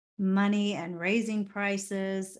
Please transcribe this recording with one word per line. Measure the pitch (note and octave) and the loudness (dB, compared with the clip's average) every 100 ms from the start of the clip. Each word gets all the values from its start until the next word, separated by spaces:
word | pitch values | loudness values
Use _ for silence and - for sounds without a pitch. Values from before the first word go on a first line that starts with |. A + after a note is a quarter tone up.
| _ - | _ -2
money | F#3+ F#3+ G3+ G#3 G#3 | 2 4 4 4 2
and | G3 E3+ E3+ | -2 -4 -2
raising | F3+ A3+ A3+ G#3+ | 0 2 0 -2
prices | G3+ G3+ G3+ G3 G3 G3 F#3+ F#3+ F#3+ | -4 -2 -2 -2 -2 -4 -2 -2 -4